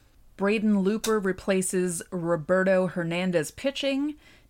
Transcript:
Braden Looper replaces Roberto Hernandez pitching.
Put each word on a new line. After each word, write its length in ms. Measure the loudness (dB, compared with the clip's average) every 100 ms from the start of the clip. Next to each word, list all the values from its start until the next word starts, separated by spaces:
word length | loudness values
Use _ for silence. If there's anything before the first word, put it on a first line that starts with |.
| _ _ -18 -4
Braden 440 | 0 2 2 2
Looper 400 | 2 0 0 0
replaces 840 | 0 -2 0 0 0 -2 -2 -4 -8
Roberto 760 | -6 -2 -2 2 2 4 4 2
Hernandez 640 | -2 -2 -2 0 0 -2
pitching. 640 | -4 -6 -2 -2 -2 -2 -6 -16 -20 _